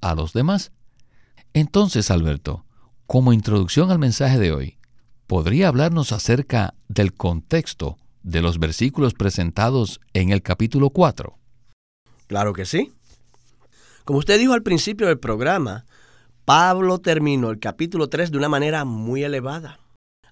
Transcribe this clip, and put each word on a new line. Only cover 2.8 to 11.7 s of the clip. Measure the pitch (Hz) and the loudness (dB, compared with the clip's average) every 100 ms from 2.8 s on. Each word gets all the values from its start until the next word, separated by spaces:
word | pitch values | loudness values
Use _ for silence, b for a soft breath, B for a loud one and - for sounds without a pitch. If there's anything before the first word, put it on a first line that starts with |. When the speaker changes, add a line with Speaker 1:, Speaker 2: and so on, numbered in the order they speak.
| - - - | -20 -20 -2
Speaker 1:
como | 127 127 | 2 4
introducción | 113 104 104 92 147 180 | 4 2 0 2 2 2
al | 180 | 2
mensaje | 135 110 135 131 | 0 2 2 2
de | 90 | 2
hoy, | 73 67 - - - _ - - | 0 -6 -12 -20 -20 _ -14 -4
¿podría | 92 80 131 190 | 0 2 2 2
hablarnos | 127 165 165 139 | 2 2 0 -2
acerca | 107 - 120 - 120 92 - - | -2 0 0 0 -2 -2 -6 -6
del | 107 98 | 0 0
contexto | - 90 85 - 165 - - - - _ _ | 0 -4 -4 -2 -4 -4 -8 -10 -10 _ _
de | 92 82 | -6 -2
los | 85 85 | 0 0
versículos | 78 - 127 143 131 | -2 -2 -2 0 -2
presentados | - 101 - 87 - 113 131 107 - _ | 0 -2 -2 -4 0 0 0 -2 -6 _
en | 95 92 | -2 0
el | 98 | 0
capítulo | - 90 113 143 139 | 0 -2 0 0 0
cuatro? | 180 165 - - - _ - _ | 2 0 0 -12 -16 _ -20 _